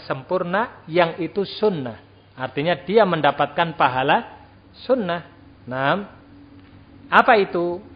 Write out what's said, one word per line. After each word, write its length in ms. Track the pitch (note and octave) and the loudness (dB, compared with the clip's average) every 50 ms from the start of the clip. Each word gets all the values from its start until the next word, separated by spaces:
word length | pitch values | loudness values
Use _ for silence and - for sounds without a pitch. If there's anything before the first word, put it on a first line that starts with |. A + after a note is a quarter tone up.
| - | -8
sempurna, 800 | - D#3 C3+ B2+ - F3+ F#3 F3+ F3 F3+ G3+ A#3+ B3+ - - - | -8 -8 -8 -6 -4 -4 -4 -4 -2 -2 -4 -4 -4 -8 -16 -10
yang 320 | - D#3+ F3 E3+ E3 D#3+ - | -2 2 2 2 2 0 -4
itu 240 | E3 D#3 - G3+ G3 | -8 -6 -4 -4 -6
sunnah. 600 | - - - G#3+ G#3+ F#3+ D#3 C3 A#2+ A2 G2+ - - - _ _ _ - | -6 -4 -2 0 0 0 -2 -6 -8 -10 -14 -18 -20 -20 _ _ _ -12
Artinya 400 | - B2+ C3 - C#3+ D3 E3+ F3 D3 - | -10 -10 -6 -4 -2 0 0 -2 -2 -2
dia 240 | - G3 A3+ G#3 | 0 2 4 4
mendapatkan 720 | F#3 E3+ D#3+ C#3+ C#3+ C3+ - D3 C#3+ - E3+ E3+ E3 D#3 - | 4 2 2 2 2 2 2 -2 -2 0 -2 -2 -2 0 0
pahala 680 | D#3 C3 B2 C3 C3 C#3+ E3+ A3+ A#3 - - - - - - - - - - - - | 0 2 2 2 2 2 2 0 0 -4 -16 -20 -20 -20 -20 -20 -20 -20 -20 -8 -4
sunnah. 400 | - B3+ B3+ G3+ F3 E3+ F3 D#3 - - - - - - - - | -2 -2 0 -2 -4 -6 -6 -8 -14 -20 -20 -20 -20 -20 -20 -12
Naam. 480 | - B2+ C3 C3+ C#3+ E3 G3 G3+ - - - - - - - - - - - - - - - - - - - - | -8 -4 -2 0 0 0 0 -4 -10 -16 -20 -20 -20 -20 -20 -20 -20 -20 -20 -20 -20 -20 -20 -20 -20 -20 -20 -4
Apa 320 | - E3+ G3+ A#3 - A#3+ G#3+ | 2 2 4 6 6 6 4
itu? 400 | G3 - - F3 F3 F3 F3 F#3 G#3+ - - | 4 2 -2 -2 -2 -4 -6 -8 -12 -18 -20